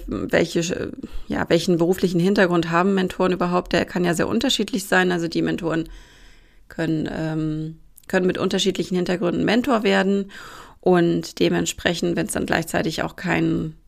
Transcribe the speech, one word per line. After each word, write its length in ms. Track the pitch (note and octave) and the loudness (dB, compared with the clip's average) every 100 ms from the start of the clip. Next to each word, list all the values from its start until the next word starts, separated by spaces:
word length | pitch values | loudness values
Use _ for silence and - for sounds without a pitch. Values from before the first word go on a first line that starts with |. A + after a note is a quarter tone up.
| - | -2
welche, 540 | - F2 E3 E3 E3+ | -6 0 2 2 0
äh, 320 | E3+ - - - - - - | -2 -4 -6 -10 -10 -8 -4
ja, 200 | G#3+ A3 | -4 2
welchen 300 | E3+ E3+ E3+ | 2 4 2
beruflichen 420 | E3+ F#3+ F#3 F3 | 2 2 2 2
Hintergrund 500 | F3+ G3+ F3+ F3 E3 | 2 4 4 2 2
haben 240 | E3 F#3+ | 2 2
Mentoren 380 | F#3+ F3+ - F#3 | 2 0 0 0
überhaupt? 400 | F3+ F3 F3+ - | 0 0 0 0
Der 120 | - | 0
kann 200 | - F3+ | 0 -2
ja 100 | F3 | 0
sehr 140 | E3+ - | 0 0
unterschiedlich 560 | A3+ C4+ - G#3 - | 0 0 0 -2 -4
sein. 280 | - F#3 F#3 | 0 2 2
Also 160 | F3 E3 | 0 -2
die 140 | E3+ | -2
Mentoren 460 | E3 D#3+ E3 D#3+ D#3+ - - - - - - - - | -2 -2 -2 -2 -4 -12 -20 -20 -20 -20 -20 -20 -16
können, 400 | - D#3+ D#3 - | -6 -2 -2 -2
ähm, 680 | - D#3+ D#3 D#3 D#3 D#3 D#3+ - - - | -4 -4 -4 -4 -4 -8 -12 -20 -20 -2
können 200 | F#3+ F3+ | 2 2
mit 120 | - | 2
unterschiedlichen 580 | F#3+ F#3+ F#3+ F#3 E3+ F3+ | 0 0 0 0 -2 0
Hintergründen 480 | F3 F3+ F3 - | 0 0 0 0
Mentor 380 | E3+ A3 B3 A3+ | 2 2 2 2
werden 480 | G3+ G3 F#3+ G3 G3 - - - - - | 4 2 2 0 -2 -12 -18 -18 -20 -4
und 600 | F3+ F3+ E3+ E3+ - - | 4 4 4 2 -2 0
dementsprechend, 760 | F3 F3 E3+ - - E3+ F3 E3+ | 2 2 -2 -2 -2 0 0 0
wenn's 160 | G3+ | -2
dann 140 | - - | -2 0
gleichzeitig 560 | - D#3+ - E3 D#3+ | 0 0 -2 -2 -2
auch 140 | E3 - | -6 -4
keinen 600 | F3 E3 E3 E3 D#3+ D#3 | -2 0 0 0 -4 -10